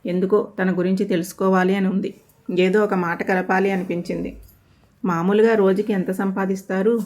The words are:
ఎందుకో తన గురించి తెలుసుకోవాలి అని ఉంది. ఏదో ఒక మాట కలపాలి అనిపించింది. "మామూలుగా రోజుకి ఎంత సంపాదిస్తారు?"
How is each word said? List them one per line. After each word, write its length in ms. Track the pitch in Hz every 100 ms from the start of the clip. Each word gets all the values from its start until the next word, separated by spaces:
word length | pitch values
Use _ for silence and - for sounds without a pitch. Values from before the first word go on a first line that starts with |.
| 208
ఎందుకో 460 | 180 185 208 - -
తన 160 | 185 180
గురించి 260 | 180 190
తెలుసుకోవాలి 720 | 196 180 180 - 190 185 185 196
అని 120 | 190
ఉంది. 260 | 185 - - _ _ - 180
ఏదో 260 | 185 208
ఒక 100 | 208
మాట 280 | 185 175 175
కలపాలి 480 | - 185 180 190 196
అనిపించింది. 640 | 190 180 175 175 175 180 - - _ _ _ _ _
"మామూలుగా 500 | 185 165 180 208 220
రోజుకి 380 | 220 196 190 208
ఎంత 180 | 196 180
సంపాదిస్తారు?" 920 | 185 196 196 190 190 - 190 208 233